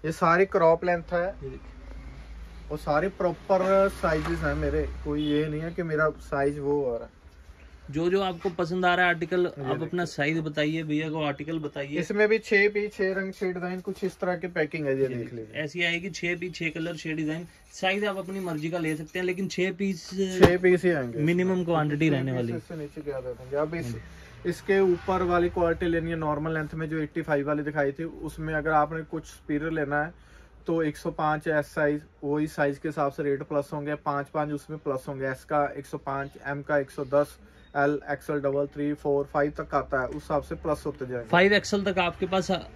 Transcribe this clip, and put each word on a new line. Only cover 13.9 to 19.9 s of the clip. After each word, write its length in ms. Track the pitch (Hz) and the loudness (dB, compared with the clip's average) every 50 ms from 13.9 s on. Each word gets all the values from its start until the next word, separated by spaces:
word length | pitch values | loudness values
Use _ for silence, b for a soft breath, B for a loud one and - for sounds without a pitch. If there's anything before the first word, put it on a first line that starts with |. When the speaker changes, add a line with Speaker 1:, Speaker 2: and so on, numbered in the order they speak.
| 190 - - | -6 -2 -4
Speaker 1:
इस 140 | 185 - - | -4 -2 -2
तरह 160 | - 180 180 | -2 -2 -2
की 100 | 165 175 180 | -2 -4 -4
packing 380 | 175 170 156 151 - 160 151 | 0 0 0 0 -2 -2 0
है, 80 | 139 135 | 0 2
ये 60 | 135 | 2
Speaker 2:
ये 60 | 135 127 | 2 0
Speaker 1:
देख 100 | 123 120 | 0 -4
Speaker 2:
देखिए, 200 | 113 110 123 113 | -6 -6 -8 -10
Speaker 1:
लीजिए। 220 | 110 107 110 147 | -12 -8 -6 -6
Speaker 2:
ऐसी 200 | 156 147 - 180 | -6 -6 -2 -2
आएगी 280 | 175 170 170 170 175 202 | 0 0 0 -2 -4 -8
छह 260 | 165 - 180 175 175 | -8 -4 -4 -4 -2
पीस, 180 | 170 175 180 156 | -2 -4 -8 -6
छह 140 | - 170 160 | -4 -6 -4
color, 280 | 151 170 160 170 165 | -4 -4 -4 -4 -6
छह 160 | 156 - 160 | -6 -6 -6
design, 340 | 156 160 156 151 160 165 175 B B B B B | -4 -2 -2 -2 -4 -4 -8 B B B B B
Size 320 | - - 190 185 190 202 208 | -8 -2 0 0 2 2 0
आप 120 | 208 190 | 0 -2
अपनी 240 | 190 185 180 190 196 | -4 -6 -6 -6 -6
मर्जी 300 | 185 170 160 151 151 165 | -4 -4 -4 -4 -4 -2
का 80 | 175 175 | -2 -2
ले 160 | 160 156 156 | -2 -2 -2
सकते 220 | 151 156 - - 185 | -4 -6 -6 -4 -2
हैं, 80 | 180 | -2
लेकिन 220 | 185 180 185 190 185 | -2 -2 -2 -4 -4
छह 240 | - - 180 190 | -2 -2 -2 -2
piece, 380 | 190 175 202 196 | 0 -2 -2 -2